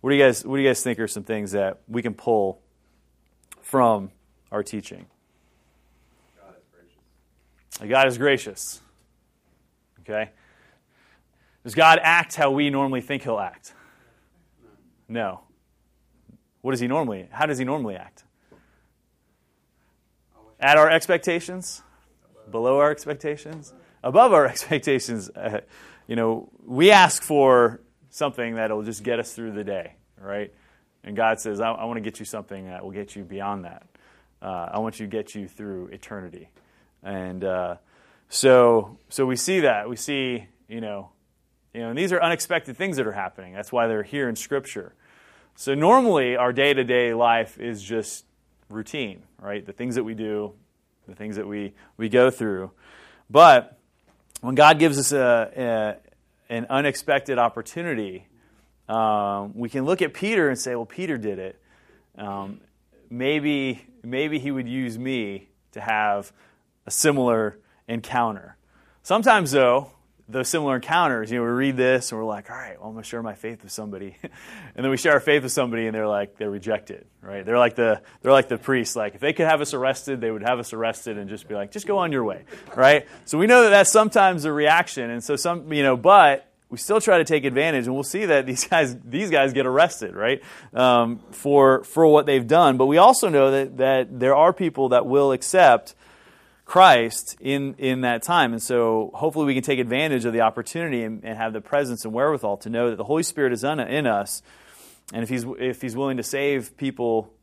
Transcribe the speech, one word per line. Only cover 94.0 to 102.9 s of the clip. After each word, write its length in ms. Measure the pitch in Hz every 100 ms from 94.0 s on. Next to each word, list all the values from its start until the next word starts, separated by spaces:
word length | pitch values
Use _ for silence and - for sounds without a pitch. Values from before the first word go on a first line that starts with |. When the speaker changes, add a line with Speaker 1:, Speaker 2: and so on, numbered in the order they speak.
| 123 127
Speaker 1:
there 160 | 127 139
are 160 | 165
people 380 | 180 180 - 135
that 140 | 123
will 280 | 123 139 143
accept 640 | 127 - 185 165 117 - - _ _ _ _ _ _
Christ 720 | _ 180 185 127 117 - - -
in, 340 | 135 139 139 -
in 240 | 139 131
that 200 | 127 117
time. 300 | - 175 135
And 100 | 117
so 480 | - 123 117 113 107
hopefully 320 | - 151 151 147
we 80 |
can 100 | 131
take 160 | 127 135
advantage 440 | 120 123 156 131
of 80 | 117
the 100 | 113
opportunity 600 | 113 110 113 165 170 123
and, 220 | 113 110
and 120 | 110 107
have 160 | 113
the 80 | 110
presence 440 | - 143 139 117
and 100 | 113
wherewithal 440 | 110 143 147 107 98
to 120 | 107
know 200 | 117 120